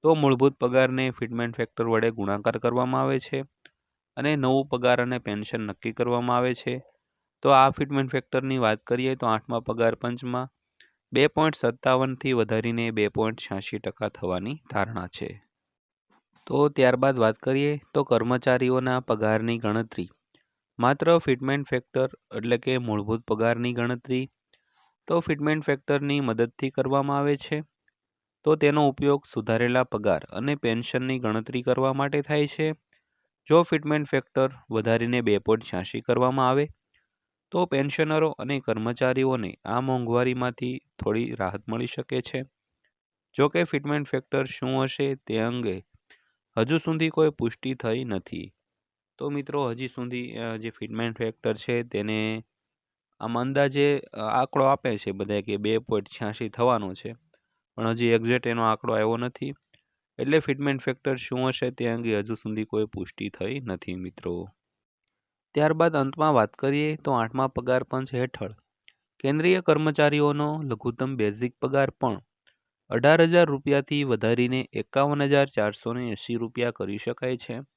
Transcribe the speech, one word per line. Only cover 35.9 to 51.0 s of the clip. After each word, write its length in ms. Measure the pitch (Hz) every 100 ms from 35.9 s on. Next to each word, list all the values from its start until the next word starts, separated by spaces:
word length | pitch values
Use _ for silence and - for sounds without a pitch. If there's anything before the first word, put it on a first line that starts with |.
| 113
કરવામાં 480 | - 120 127 135 127
આવે, 180 | 135 147 - _ _ _ _ _ _ _
તો 140 | 175 175
પેન્શનરો 640 | 135 139 - 156 156 156
અને 300 | - 123 139
કર્મચારીઓને 960 | 120 110 110 120 127 131 131 127 95 - -
આ 160 | 117
મોંઘવારીમાંથી 1000 | 131 131 117 120 127 127 123 120 123 131 _ -
થોડી 340 | - 107 120
રાહત 360 | 117 95 101 110
મળી 160 | 113 123
શકે 360 | - 127 127
છે. 220 | - 131 135 _ _ _ _ _ _ _ _ -
જો 140 | 143
કે 140 | 175
ફિટમેન્ટ 440 | 170 139 139 147 143
ફેક્ટર 380 | 135 - 139 135
શું 380 | - 127 131
હશે 320 | 131 - 139 135
તે 240 | - 110
અંગે 460 | 117 123 117 92 - _ _ _ _ _ _ -
હજુ 200 | 117 160
સુધી 320 | 165 160 160
કોઈ 200 | 156 156
પુષ્ટિ 460 | - 113 - 131 131
થઈ 280 | 117 117
નથી. 500 | 127 98 - 80 95 _ _ _ _ _ _ _
તો 120 | 143
મિત્રો, 400 | 143 135 143 131
હજી 180 | 117 131
સુધી, 480 | - 123 123 120 113
અ, 220 | 117 110
જે 120 | 113
ફિટમેન્ટ 480 | - 107 110